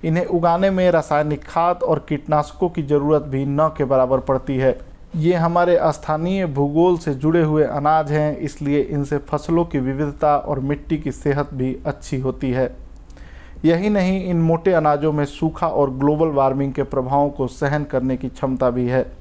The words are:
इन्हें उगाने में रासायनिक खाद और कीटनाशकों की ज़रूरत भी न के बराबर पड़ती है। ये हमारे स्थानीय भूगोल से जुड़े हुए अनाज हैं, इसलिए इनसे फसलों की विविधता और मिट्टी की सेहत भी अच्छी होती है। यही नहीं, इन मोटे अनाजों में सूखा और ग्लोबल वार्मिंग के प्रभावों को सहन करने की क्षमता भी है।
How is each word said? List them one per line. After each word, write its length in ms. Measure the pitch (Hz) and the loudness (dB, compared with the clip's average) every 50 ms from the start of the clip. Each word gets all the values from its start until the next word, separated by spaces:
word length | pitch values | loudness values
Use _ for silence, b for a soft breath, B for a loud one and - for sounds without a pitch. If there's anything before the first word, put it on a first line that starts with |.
| - | 0
इन्हें 200 | 165 160 175 180 | 0 0 0 0
उगाने 420 | - 190 175 165 175 170 175 190 196 | 0 -2 0 2 2 2 4 2 2
में 200 | 190 185 185 180 | 2 4 2 4
रासायनिक 540 | 170 165 147 - 151 147 151 151 147 143 - | 4 2 2 2 0 0 2 0 -2 -4 -6
खाद 380 | - - 170 165 175 180 175 - | -6 -2 0 2 2 2 0 0
और 220 | - 160 147 - - | 0 0 0 0 -4
कीटनाशकों 600 | 151 143 - - - 151 147 - - - 190 180 | -6 -6 -2 0 0 0 0 -2 -4 -2 -2 -2
की 140 | 170 170 156 | -2 -4 -2
ज़रूरत 400 | 139 147 147 139 147 156 151 147 | 0 0 2 2 4 2 2 0
भी 220 | 147 135 135 139 | -2 -4 -4 -2
न 220 | 139 139 143 156 156 | -2 0 2 0 0
के 160 | 156 - 147 | 2 -2 0
बराबर 360 | 123 135 131 127 123 135 131 | 2 2 2 2 2 2 -2
पड़ती 360 | 123 - 135 131 - - 139 | 0 0 -2 -2 0 -2 -2
है। 200 | 127 131 131 123 - - - - - - - - | 2 2 2 2 0 -6 -16 -18 -20 -20 -10 -6
ये 180 | 165 151 170 180 | 0 2 2 2
हमारे 440 | 170 165 170 170 175 175 175 175 165 - | 2 2 2 2 2 4 4 4 4 4
स्थानीय 600 | 165 147 - - - 156 156 160 175 190 196 190 | 2 0 -2 -2 -4 -2 -2 0 -2 -2 0 -2
भूगोल 520 | 170 139 139 143 143 147 160 170 180 180 170 | -2 0 0 0 0 2 4 4 4 4 2
से 160 | 170 160 143 | 0 -4 -4
जुड़े 280 | 131 135 156 160 175 165 | 0 0 2 4 4 2
हुए 220 | 151 151 151 151 | 4 4 2 2
अनाज 480 | - - 147 143 147 156 160 156 143 147 | 2 0 0 0 2 2 2 2 0 0
हैं, 240 | 151 151 151 147 - | 0 0 0 -2 -4
इसलिए 420 | 147 147 - - 147 143 143 147 135 | -6 -8 -8 -6 -2 0 0 0 0
इनसे 360 | - 147 143 143 139 151 143 | 0 -2 -4 -2 -2 -2 -4
फसलों 440 | 139 - - 147 143 - 170 165 170 | -4 -4 -6 -4 -2 0 0 0 0
की 140 | 170 - 143 | 0 -2 -2
विविधता 580 | 127 131 135 135 151 147 143 - - 151 147 143 | -2 -2 -2 -2 -4 -4 -4 0 2 2 2 2
और 220 | - - 147 135 | 0 -2 -4 -4
मिट्टी 380 | 131 139 147 143 - - 170 147 | -2 -4 -4 -4 -4 -4 -4 -4
की 140 | 160 143 123 | -4 -6 -8
सेहत 420 | - - 151 139 143 143 143 - | -4 -2 -2 0 0 -2 -4 -4
भी 220 | 127 127 131 131 - - | -4 -4 -4 -4 -4 -6
अच्छी 340 | 151 139 - - - - 131 | -6 -8 -6 -8 -6 -6 -4
होती 300 | 127 131 127 - - 131 | -2 -4 -4 -4 -4 -2
है। 180 | 123 127 127 123 - - - - - - - - B B B B B B B B B B - | 0 0 -2 -2 -4 -10 -18 -18 -20 -20 -20 -20 B B B B B B B B B B 2
यही 260 | 156 170 170 190 214 | 2 2 2 2 0
नहीं, 340 | 214 202 185 185 190 190 185 | 2 2 2 2 0 -2 -2
इन 180 | 185 180 165 165 | 0 0 2 4
मोटे 300 | 160 165 165 170 196 185 | 2 2 2 2 2 2
अनाजों 400 | 165 156 151 147 147 147 156 151 | 4 4 4 2 2 2 0 2
में 120 | 151 147 | 2 0
सूखा 420 | 143 - - - 160 156 - - 165 | -2 -2 -2 -4 -4 -2 -2 -2 -2
और 220 | 139 107 143 135 131 | 2 2 0 0 0
ग्लोबल 360 | 131 139 147 151 151 165 160 | 0 2 2 4 4 2 2
वार्मिंग 420 | 151 139 135 131 131 135 139 139 131 | 2 2 2 2 2 0 -2 -2 -2
के 100 | 147 135 | -4 -4
प्रभावों 460 | 139 - 139 127 127 135 143 143 147 | -2 -2 -4 -2 0 2 2 2 2
को 160 | 143 - 135 123 | 0 -2 -4 -4
सहन 360 | - - 151 139 143 151 147 | -2 -2 -2 -2 0 -2 -4
करने 320 | 139 - 131 123 131 131 | -2 -2 -2 0 0 -2
की 120 | 127 - 127 | -2 -4 -8
क्षमता 420 | - - - 135 131 123 135 127 | -8 -4 -4 -4 -2 0 0 0
भी 160 | 120 123 123 120 | 0 0 -2 0
है। 180 | 127 131 127 - - - | 0 0 0 -2 -6 -18